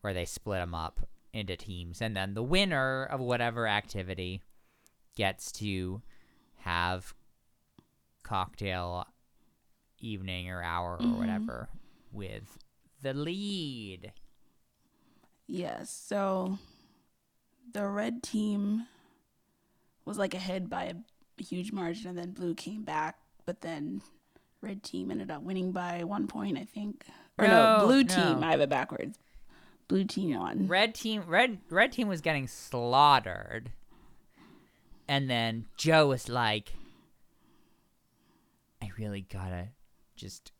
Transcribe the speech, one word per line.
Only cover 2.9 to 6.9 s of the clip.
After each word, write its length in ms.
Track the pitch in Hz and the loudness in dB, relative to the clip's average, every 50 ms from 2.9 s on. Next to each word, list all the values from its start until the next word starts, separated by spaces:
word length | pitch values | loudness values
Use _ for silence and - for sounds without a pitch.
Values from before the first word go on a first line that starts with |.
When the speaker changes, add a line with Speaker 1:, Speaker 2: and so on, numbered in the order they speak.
| 131 131 135 | 0 -2 -4
Speaker 1:
of 140 | - - 135 | -4 -4 -4
whatever 480 | 127 123 123 117 120 120 113 120 117 | 0 0 0 2 2 0 0 0 0
activity 760 | 110 101 104 - - - 104 92 92 95 87 90 90 92 92 - - - - _ _ _ _ _ _ _ _ _ _ _ | 2 2 0 0 -2 -8 -8 -6 -6 -6 -6 -6 -6 -6 -8 -12 -14 -20 -20 _ _ _ _ _ _ _ _ _ _ _
gets 360 | - 104 95 95 - - - - | 0 0 0 0 -2 -10 -12 -10
to 480 | - 107 104 98 92 92 92 92 113 - - - - - _ _ _ _ _ _ - | -6 -4 -2 -2 -2 -2 -4 -6 -8 -12 -16 -20 -20 -20 _ _ _ _ _ _ -12
have 540 | - 90 87 85 87 90 | -4 -2 0 0 0 0